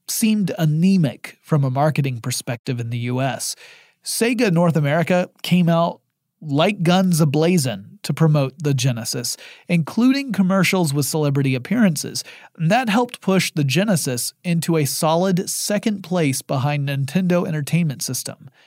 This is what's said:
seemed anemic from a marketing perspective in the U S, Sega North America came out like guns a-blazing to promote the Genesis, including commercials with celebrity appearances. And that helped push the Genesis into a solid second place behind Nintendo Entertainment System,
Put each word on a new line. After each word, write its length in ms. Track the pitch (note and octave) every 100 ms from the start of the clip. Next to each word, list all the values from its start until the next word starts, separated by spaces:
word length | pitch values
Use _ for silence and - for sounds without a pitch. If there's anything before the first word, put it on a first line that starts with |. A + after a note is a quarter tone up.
| -
seemed 440 | - A3+ G#3+ F#3 -
anemic 800 | D#3 D#3 F#3 F#3+ D3 - - -
from 220 | - D#3
a 60 | C#3
marketing 500 | C3 D3+ C#3+ C#3 A#2+
perspective 600 | B2 - - A#2+ - A#2+
in 100 | A#2
the 80 | A#2
U 220 | A#2+ B2+
S, 340 | C3 A2+ - - - - _ _
Sega 480 | - - A3+ A#3 A3+
North 240 | E3+ F3 D#3+
America 540 | C#3+ D#3+ D#3+ F3+ F#3 _
came 260 | - F3+ E3+
out 320 | E3 E3+ - _ _ _ _
like 420 | D#3 C#3 F#3 G#3
guns 380 | E3 F3+ F#3+ E3
a-blazing 800 | D#3+ D3+ E3 F3+ C3 G2+ G#2 -
to 100 | -
promote 400 | D3 D#3+ D3 C3+ -
the 120 | C#3+
Genesis, 640 | C#3 C3 A#2 - C3 A#2+ - - - -
including 640 | F3 D3 - B3+ C#4 C#4
commercials 600 | F#3+ F#3 F#3+ F3+ F#3+ E3
with 120 | C#3+ C#3
celebrity 500 | D#3+ D3 C#3 C#3 B2+
appearances. 640 | A#2+ A#3 G3+ D3 - - - - - -
And 120 | D#3+
that 200 | A3+ A#3+
helped 320 | G3+ B3 -
push 320 | - F#3+ -
the 100 | D#3+
Genesis 720 | C#3 C3 G#3+ F3+ - B2 - -
into 320 | F3 E3+ - D#3+
a 80 |
solid 640 | C#3 - D#3+ E3 F#3+ F3+ -
second 520 | - - G#3 A3+ G3+
place 400 | F3 F3+ D3 C3+
behind 480 | - C#3 C#3+ D3 C#3
Nintendo 580 | C#3 C3+ F#3 F#3 F3 F3+
Entertainment 540 | D#3 C3+ E3 E3 -
System, 480 | - B2+ - - - _